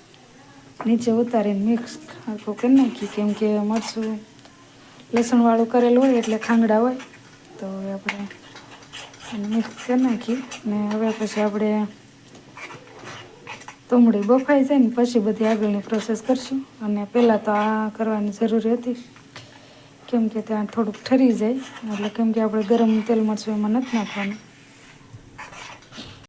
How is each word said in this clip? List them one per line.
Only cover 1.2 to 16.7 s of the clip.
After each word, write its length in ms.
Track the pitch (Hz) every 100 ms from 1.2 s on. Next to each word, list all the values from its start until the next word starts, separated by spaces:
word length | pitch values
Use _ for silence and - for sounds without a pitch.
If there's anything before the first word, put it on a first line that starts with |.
| 240 226 208 196 214
મિક્સ 320 | 233 - - - - -
આખું 300 | 208 214 202
કરી 180 | 240 269
નાખીએ, 340 | 240 - 202 208
કેમ 180 | 208
કે 260 | 202 214 208
મરચું 600 | 208 220 220 226 220 214 - - - - - - - - -
લસણવાળું 560 | 233 233 240 233 226 226
કરેલું 340 | 247 240 247
હોય 100 | 269
એટલે 240 | 240 220 220
ખાંગડા 420 | - 233 226 214
હોય. 160 | 247 254 - - - - - -
તો 80 | 196
હવે 240 | 190 196
આપણે 360 | 196 202 202 202 - - - - - - - - - -
એને 140 | 214 208
મિક્સ 400 | 226 214 - -
કરી 140 | 254
નાખીએ 360 | 262 220 - 254 - - 220
ને 240 | 208 208
હવે 220 | 214 220
પછી 300 | 220 214 214
આપણે 460 | 208 202 214 214 208 - - - - - - - - - - - - - - - - - - - -
તુંબડી 320 | 247 233 202
બફાઈ 420 | 202 262 269 285
જાય 140 | 269 285
ને 140 | 220 247
પછી 240 | 240 233
બધી 260 | 208 214 220
આગળની 340 | 220 208 202
પ્રોસેસ 420 | - 214 208 220
કરશું. 440 | - 262 - 269 -